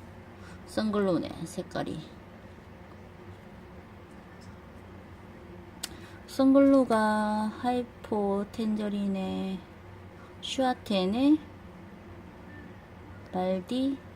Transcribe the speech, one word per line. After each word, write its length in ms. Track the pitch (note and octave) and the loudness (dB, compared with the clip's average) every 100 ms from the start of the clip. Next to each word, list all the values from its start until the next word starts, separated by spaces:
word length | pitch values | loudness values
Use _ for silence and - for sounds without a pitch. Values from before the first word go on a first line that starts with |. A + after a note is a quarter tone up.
| - - - - - - - | -16 -16 -18 -16 -16 -16 -6
선글로우네, 640 | - A3 G3+ G3 E3+ - - | -2 2 2 4 2 0 -6
색깔이. 540 | E3 - F3 - - D#3 - - - - - - - - - - - - - - - - - - - - - - - - - - - - - - - - - - - - - - - - - - - | -6 -6 -6 -4 -4 -6 -10 -16 -18 -18 -18 -18 -18 -18 -18 -18 -18 -16 -16 -16 -16 -18 -16 -16 -16 -18 -18 -18 -18 -18 -16 -16 -16 -16 -16 -16 -16 -16 -16 -16 -16 -14 -14 -12 -12 -12 -16 -16 -8
선글로우가 1300 | - C4+ C4+ C#4 C#4 B3 A3 G#3+ G#3+ G#3+ G#3+ G#3+ - | 6 10 12 12 10 8 6 6 4 4 2 0 0
하이포 880 | B3 B3 A#3+ - - G#3+ G3+ G3 G3+ | 0 2 -2 -10 -2 0 2 2 -2
텐저린에 1040 | - A3 G#3+ G#3 G3+ G3+ F#3+ F#3 F#3+ F#3+ F#3+ - - - - - - - - | -2 0 0 0 0 0 0 -2 -2 -2 -4 -8 -16 -18 -16 -16 -16 -18 -12
슈아텐에 960 | - - C4 B3+ - G3 F#3 A3+ C#4 D4+ - - - - - - - - - - - - - - - - - - - | -6 2 2 2 2 2 4 4 6 6 4 -16 -16 -16 -16 -16 -16 -16 -16 -16 -16 -16 -14 -16 -16 -18 -16 -16 -6
발디 640 | F#3 F#3 F#3+ F#3 B3 C4+ C#4 - | -2 0 0 0 0 0 -2 -8